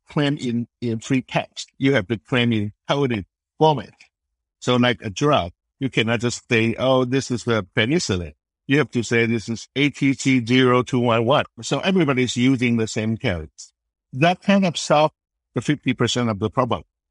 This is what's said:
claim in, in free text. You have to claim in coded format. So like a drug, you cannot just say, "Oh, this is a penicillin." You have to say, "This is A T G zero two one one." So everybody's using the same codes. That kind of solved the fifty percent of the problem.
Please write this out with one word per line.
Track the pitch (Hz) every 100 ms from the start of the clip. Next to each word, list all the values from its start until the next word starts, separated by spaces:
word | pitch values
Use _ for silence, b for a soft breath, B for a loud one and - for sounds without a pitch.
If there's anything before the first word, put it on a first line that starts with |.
| _
claim | 156 143 147
in, | 127 117 117 _
in | 123 113
free | - 131
text. | - 156 - - - -
You | 135 135
have | 92
to | 113
claim | - 127 120
in | 110 104 - -
coded | 143 135 110 90 _ _ -
format. | 156 139 - _ _ _ _ _ _ _
So | - 123
like | 123 113
a | 110
drug, | 95 147 127 87 - _ -
you | 131
cannot | - 110 117
just | 120 - -
say, | 117 113 -
"Oh, | 131 131
this | 127 135 -
is | 120 120
a | 110 90 -
penicillin." | 113 175 - 92 80 - _ _ -
You | 139
have | 127
to | 123
say, | 107 117 117
"This | 113 107
is | 113 - 135
A | 143
T | - 139 131
G | 135 131 113
zero | 127 127 123
two | 120 127
one | 120 113 117
one." | 139 - -
So | 110 143
everybody's | 190 190 143 127 123 120
using | 127 127 123 117
the | 110
same | 123 110 113
codes. | 120 87 80 - - _ _ _ _
That | 131 165 185
kind | - 196 185
of | -
solved | - 151 156 - _ _ _ 127
the |
fifty | - 147 -
percent | 120 120 127 120
of | 101
the | 107
problem. | - 123 92 - _ _